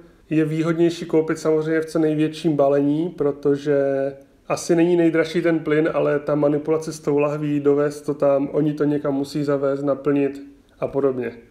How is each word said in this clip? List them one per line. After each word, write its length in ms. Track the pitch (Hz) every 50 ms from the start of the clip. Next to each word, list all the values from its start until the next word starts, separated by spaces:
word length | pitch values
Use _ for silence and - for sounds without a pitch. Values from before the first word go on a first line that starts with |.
| - - - _ _ _
je 140 | 160 151 160
výhodnější 600 | 151 156 160 156 165 170 160 170 170 170 - 170
koupit 320 | 156 - 160 156 160 160 156
samozřejmě 420 | - 160 156 156 156 156 160 160
v 60 | 156
co 120 | 160 - 165
největším 580 | 160 156 156 151 156 156 156 - - 170 151
balení, 520 | 139 139 139 143 143 143 143 147 151 165 180
protože 1040 | 170 - 147 143 139 143 - 147 143 143 143 147 143 139 139 139 139 135 135 139 139 - - - _ _ _ -
asi 280 | - 135 - - 175
není 200 | 165 165 175 180
nejdražší 460 | 170 170 165 156 160 160 156 - 175 160
ten 160 | 170 165 160
plyn, 320 | 151 160 151 151 156 165 -
ale 240 | 147 147 147 147 143
ta 160 | 147 - 151
manipulace 580 | 147 147 143 151 147 147 160 160 156 160 170 156
s 80 | -
tou 180 | - - 143 143
lahví, 420 | 147 147 147 151 151 147 147 147
dovést 460 | 139 143 143 143 147 147 143 147 -
to 80 | - 147
tam, 340 | 143 - 143 139 139 139 143 -
oni 200 | 151 147 151 147
to 120 | 151 151
někam 300 | 147 147 147 147 151 139
musí 300 | 135 143 139 - 156 147
zavést, 380 | 139 147 139 139 139 139 139 143
naplnit 600 | 143 135 135 - 147 143 143 143 139 139 - - - - - _ _ _ _
a 60 | -
podobně. 460 | 131 - 139 135 139 127 127 120 117 117 - - -